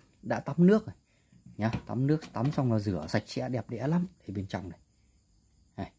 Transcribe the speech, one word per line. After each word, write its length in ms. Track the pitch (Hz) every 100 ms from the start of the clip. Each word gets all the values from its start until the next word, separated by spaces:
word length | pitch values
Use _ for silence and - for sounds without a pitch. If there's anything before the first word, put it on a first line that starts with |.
| - _
đã 180 | - 117
tắm 160 | - 139
nước 280 | 175 220 220
rồi. 100 | - _ _ _ - - -
Nhá, 140 | 110 - -
tắm 200 | 107 139
nước, 140 | 156 -
tắm 180 | - 127
xong 200 | 151 131
là 80 | 113
rửa 260 | 101 90 73
sạch 140 | 110 -
sẽ 240 | - 127
đẹp 200 | 123 -
đẽ 180 | 117 131
lắm. 200 | 175 180 - -
Thì 80 |
bên 140 | 98 95
trong 220 | 98 90
này. 100 | - _ _ _ _ _ _ _ _ _ -
Này. 140 | 98